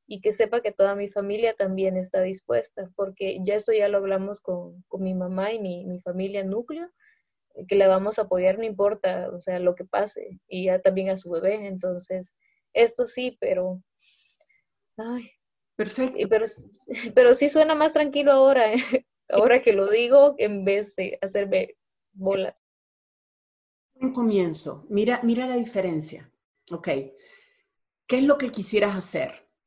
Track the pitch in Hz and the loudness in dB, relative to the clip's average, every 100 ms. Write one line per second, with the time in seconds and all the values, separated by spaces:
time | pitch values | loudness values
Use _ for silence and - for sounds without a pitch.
0 | - 202 208 202 214 240 214 - 196 202 | -16 -6 -2 0 0 0 -2 0 0 0
1 | 202 202 202 214 233 220 190 190 190 185 | -6 -6 -6 -4 -6 -4 -4 -2 -2 -2
2 | 185 190 185 190 - 117 - - 185 - | -4 -2 -2 -4 -4 -4 -4 -10 -12 -8
3 | 190 190 190 - 190 208 220 214 202 202 | -8 -6 -8 -6 -2 -2 0 0 2 0
4 | 196 190 196 202 - 175 175 175 - 190 | -2 -4 -4 -10 -8 -8 -10 -18 -12 -8
5 | 190 185 180 185 202 226 190 175 185 180 | -6 -4 -6 -4 -4 -4 -8 -8 -10 -10
6 | 185 180 196 202 190 208 240 311 349 _ | -8 -6 -6 -6 -6 -6 -6 -10 -12 _
7 | _ _ _ _ _ - 185 202 190 190 | _ _ _ _ _ -14 -2 4 4 4
8 | 202 220 202 185 185 202 226 190 202 208 | 0 -4 -2 0 0 0 -4 -2 -2 0
9 | 190 185 180 180 185 180 180 180 185 202 | -4 -4 -8 -10 -8 -2 0 -2 -4 -4
10 | 208 - - 185 - 185 185 185 190 190 | -4 -6 -16 -18 -12 -6 -2 2 2 0
11 | 190 190 175 165 190 214 202 185 185 180 | -2 -4 -6 -4 -2 -2 -6 -8 -6 -8
12 | - 185 185 _ _ _ _ - 233 240 | -8 -10 -12 _ _ _ _ 2 2 0
13 | 233 254 247 - 208 180 185 185 - _ | -6 -6 -8 -6 -4 -2 -4 -8 -14 _
14 | _ _ _ _ _ _ _ _ _ - | _ _ _ _ _ _ _ _ _ -14
15 | 226 247 233 _ _ _ _ - 214 - | -10 -10 -12 _ _ _ _ -8 -6 -2
16 | 254 - 208 220 226 - - _ - 233 | -4 -2 0 0 0 -8 -20 _ -14 -12
17 | 233 247 247 254 285 311 311 302 302 302 | 0 6 8 8 4 4 4 4 2 2
18 | 294 285 285 269 269 269 214 240 - 254 | 0 2 4 6 8 6 4 2 0 -4
19 | - _ - 196 233 254 247 196 196 220 | -4 _ -2 4 6 6 4 2 2 2
20 | 240 277 285 285 208 202 190 202 208 - | 6 8 8 6 -2 -2 0 0 -2 -8
21 | 92 - - 190 196 190 185 - _ _ | -8 -8 -4 -4 0 -2 -2 -10 _ _
22 | _ 196 190 196 190 - _ _ _ _ | _ -6 -2 -2 -4 -10 _ _ _ _
23 | _ _ _ _ _ _ _ _ _ 262 | _ _ _ _ _ _ _ _ _ -6
24 | 262 254 226 202 170 156 147 143 - 202 | -4 0 0 2 0 -4 -10 -12 -4 -2
25 | 220 240 233 233 254 247 226 202 185 156 | 0 0 0 0 -2 -4 -4 -4 -2 -4
26 | 156 - - _ _ _ - 170 175 139 | -6 -14 -20 _ _ _ -16 -10 -6 -6
27 | 135 - _ _ _ _ _ _ _ _ | -6 -16 _ _ _ _ _ _ _ _
28 | - 247 277 285 254 214 185 214 202 190 | -2 2 4 2 0 -8 -2 0 0 -2
29 | - 156 131 - _ _ | -6 -6 -6 -10 _ _